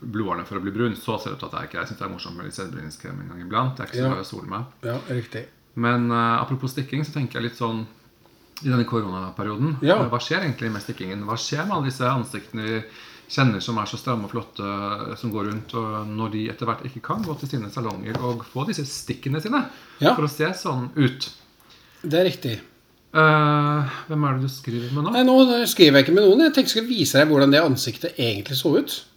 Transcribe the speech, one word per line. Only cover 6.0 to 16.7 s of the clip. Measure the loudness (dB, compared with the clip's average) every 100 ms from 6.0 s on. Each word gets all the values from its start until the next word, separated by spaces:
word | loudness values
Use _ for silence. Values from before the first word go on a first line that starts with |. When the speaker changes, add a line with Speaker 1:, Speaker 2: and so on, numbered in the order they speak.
| 2
Speaker 1:
eh, | 2 2 0
apropos | 0 -4 -4
stikking, | -6 -6 -4 -4
så |
tenker | -4 -6 -4
jeg | -8
litt | -6
sånn | -6 -4 -8 -14 _ _ _ _ _ -8
i | 0
denne | 0
koronaperioden. | 2 -2 -2 -6 -8 -6 -6 -2 -2 0
Speaker 2:
Ja. | 2 2
Speaker 1:
Eh, | 2
hva | -2
skjer | -2 -2
egentlig | -2 -4 -4
med | -6
stikkingen? | -8 -10 -8 -8
Hva | -6 -6
skjer | -4 -4 -2
med | -2
alle | -2
disse | -2
ansiktene | 0 0 -2 -8 -10 -8 -4
vi | -4 -6 -18 -20 -20 -8
kjenner | 2 2 2
som | -2 -4
er | -4
så | -8
stramme | -4 -4
og | -4
flotte, | -8 -10 -8 -6 -4 -4 -6 -8 -8
som | -6
går | -4 -4
rundt, | -6 -8
og | -6 -6 -6 -6
når | -6 -4
de | -4 -6
etter | -4
hvert | -4